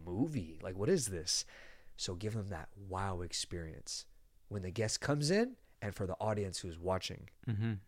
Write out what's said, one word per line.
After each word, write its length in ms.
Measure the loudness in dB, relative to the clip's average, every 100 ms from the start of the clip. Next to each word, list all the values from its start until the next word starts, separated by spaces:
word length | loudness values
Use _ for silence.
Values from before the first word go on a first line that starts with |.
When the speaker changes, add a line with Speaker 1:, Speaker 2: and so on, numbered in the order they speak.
| -2
Speaker 1:
movie. 540 | 2 2 2 -2 -6
Like, 140 | -6 0
what 120 | 4
is 180 | 4 4
this?" 380 | -2 0 0 -2 -10 -16 -16 -16 -6
So 180 | -4
give 200 | -2 -2
them 140 | -2 -2
that 180 | -4 -8 -12
wow 460 | -4 -2 0 0
experience 840 | -2 -2 -2 -4 -6 -8 -8 -8 -8 -18 -20 -20 -6
when 140 | -4
the 80 | 0
guest 300 | 2 2 2
comes 320 | 2 4 6
in 240 | 6 4 -2 -18 -6
and 100 | -6 -2
for 100 | -2
the 80 | 2
audience 400 | 2 2 0 -2
who's 180 | -6 -2
watching. 500 | 2 2 0 -6 -12 -6 0
Speaker 2:
Mm-hmm. 240 | 2 2 0